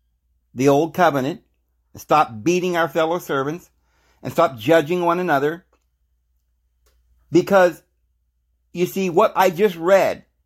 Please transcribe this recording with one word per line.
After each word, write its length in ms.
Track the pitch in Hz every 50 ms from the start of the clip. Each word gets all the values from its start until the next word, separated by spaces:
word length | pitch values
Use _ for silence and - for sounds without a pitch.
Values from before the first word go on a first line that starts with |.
| _ _ _ _ _ _ _ _ _ _ -
the 120 | 113 131 139
old 260 | 139 143 160 165 151
covenant, 480 | 180 180 160 143 139 127 127 123 - _ _ _ _ _ _ _ _ _ _ -
stop 480 | - - - 160 151 156 139 117 107 104
beating 320 | 160 175 180 170 185 175
our 100 | 170 165
fellow 320 | 160 - 170 160 160 170 180
servants, 520 | 165 - 156 139 135 143 160 175 - _ _ _ _ _ _ _ _ _ _ _ -
and 100 | - -
stop 240 | - 165 165 131
judging 480 | 113 107 135 165 165 151 143 175 180 175
one 140 | 170 170 180
another. 480 | 180 175 147 135 139 147 165 180 - _ _ _ _ _ _ _ _ _ _ _ _ _ _ _ _ _ _ _ _ _ _ _ _ _ _ _ _ _ _ _ _ - 147
Because, 500 | 170 180 - 196 190 185 175 156 - _ _ _ _ _ _ _ _ _ _ _ _ _ _ _ _ _ _ -
you 140 | 170 180
see, 240 | 170 - 190 190 185
what 220 | 160 175 220 220 -
I 160 | - 190 185
just 240 | 170 160 208 208 175
read 500 | 165 165 180 196 190 160 110 85 - - _ _ _ _